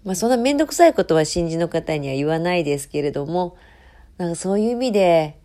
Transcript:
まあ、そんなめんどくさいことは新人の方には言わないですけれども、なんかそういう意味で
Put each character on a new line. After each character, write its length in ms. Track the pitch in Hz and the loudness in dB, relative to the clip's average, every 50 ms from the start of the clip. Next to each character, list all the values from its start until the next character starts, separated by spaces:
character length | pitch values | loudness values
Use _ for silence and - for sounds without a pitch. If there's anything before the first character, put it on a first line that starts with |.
| _ | _
ま 80 | 196 | -6
あ、 40 | 190 | -6
そ 120 | 160 - 233 | -2 0 0
ん 20 | |
な 80 | 254 240 | 2 2
め 160 | 233 269 285 | 2 0 2
ん 40 | 277 | 0
ど 80 | 311 294 | 0 -2
く 60 | - | 4
さ 140 | - 349 330 | 6 6 6
い 60 | - | 6
こ 100 | - 180 | 4 0
と 120 | - 160 | 2 2
は 100 | 160 156 | 2 2
新 220 | 151 - 175 170 165 | 0 0 -2 -2 -2
人 120 | 160 165 | -2 -2
の 100 | 170 165 | -4 -2
方 280 | - 165 160 - 160 151 | -2 -4 -4 -2 -6 -4
に 120 | 143 139 | -4 -4
は 60 | 135 | -4
言 120 | 135 143 151 | -2 -2 -2
わ 120 | 160 165 | -2 -2
な 160 | 165 175 180 | -2 -2 -2
い 80 | 175 165 | -2 0
で 140 | 147 143 139 | -2 -4 -4
す 120 | 139 - | -6 -6
け 120 | - 147 | -6 -4
れ 100 | 143 147 | -4 -2
ど 140 | 135 143 143 | -4 -4 -6
も、 300 | 151 165 180 180 175 175 - - - - - - - - - - - - - | -4 -4 -4 -4 -4 -8 -14 -20 -20 -20 -20 -20 -20 -20 -20 -20 -20 -12 -8
な 100 | 180 170 | -6 -6
ん 20 | |
か 40 | 170 | -6
そ 180 | - - 185 196 | -6 -4 -2 0
う 60 | 208 | 0
い 80 | 214 226 | 0 0
う 40 | |
意 40 | 240 | -2
味 160 | 233 262 254 | -2 -2 0
で 480 | 208 208 190 175 170 165 156 151 151 - | 2 4 4 6 6 4 2 0 -6 -14